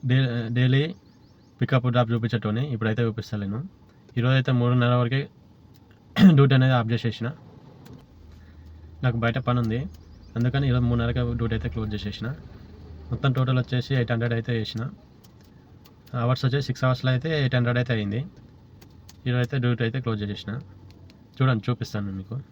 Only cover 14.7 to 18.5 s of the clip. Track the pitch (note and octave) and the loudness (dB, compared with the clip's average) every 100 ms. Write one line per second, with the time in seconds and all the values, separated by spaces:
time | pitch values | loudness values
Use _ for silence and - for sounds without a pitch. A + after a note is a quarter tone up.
14.7 | A2+ B2+ - - - - - - - - | -6 -8 -12 -20 -20 -20 -20 -20 -20 -20
15.7 | - - - - B2 A#2+ C3 C3+ C#3 C3+ | -20 -20 -20 -10 -4 -2 0 0 0 -2
16.7 | C3 C3 B2+ C3 B2+ D#3+ D#3 B2+ B2 A#2+ | -2 0 0 0 0 0 0 0 2 2
17.7 | B2 B2 A2+ G#2 G#2+ D#3 - - | 0 0 -2 -2 -4 -6 -14 -20